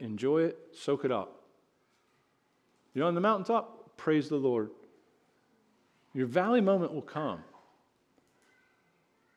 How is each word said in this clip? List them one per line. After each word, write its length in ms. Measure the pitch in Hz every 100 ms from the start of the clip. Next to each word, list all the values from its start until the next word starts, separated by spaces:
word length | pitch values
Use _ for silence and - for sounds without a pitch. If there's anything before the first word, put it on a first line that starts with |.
enjoy 420 | 120 107 131 156
it, 280 | 165 - -
soak 320 | - - 139
it 80 | 139
up. 300 | 117 92 - _ _ _ _ _ _ _ _ _ _ _ _ _ _ _
You're 120 | 131 165
on 80 |
the 60 | 170
mountaintop, 760 | 202 208 185 233 - - - -
praise 320 | - 156 135
the 80 | 147
Lord. 340 | 135 120 107 - - _ _ _ _ _ _ _ _ _ _ _ _
Your 120 | 135 127
valley 340 | 147 190 247
moment 320 | 196 196 160
will 100 | 151
come. 420 | - 151 147 85 - - _ _ _ _ _ _ _ _ _ _ _ _ _ _ _ _ _